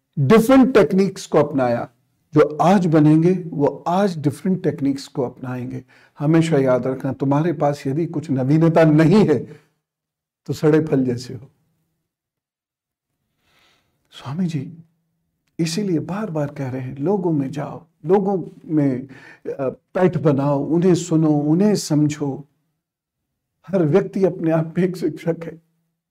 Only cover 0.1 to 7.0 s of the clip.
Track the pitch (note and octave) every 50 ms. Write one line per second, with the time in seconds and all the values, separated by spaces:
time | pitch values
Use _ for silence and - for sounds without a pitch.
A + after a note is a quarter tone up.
0.1 | _ - C#3 B2+ A3 A3 A3 C4 C4 C4+ B3+ - - A3 F#3+ - G3 F#3 G3 F#3+
1.1 | F#3+ - - - - D#3 C#3+ - - C3+ B2+ B2 A#2+ A#2 - - _ _ _ _
2.1 | _ _ _ _ - D3 D3 D3 D3+ - C#3 E3+ G3 G#3 F3 D#3+ D3+ D#3+ D3 D3+
3.1 | D3+ D#3+ D#3+ F3+ F#3+ F3 - - - D#3 C#3+ C3+ - - - - F3 F#3+ G#3 G3+
4.1 | E3+ D#3 C3+ D3 - - - G3 F#3+ F3+ F#3 D#3 D3 - C3+ C#3 C3+ - - -
5.1 | - D3 B2+ A#2+ - - - B2+ B2+ B2 B2 B2+ C3 B2+ - _ _ _ _ _
6.1 | _ - D3 D3 E3 E3 D#3+ E3 D#3 C#3 C3+ C3 B2+ B2 A#2+ C3 C3 C3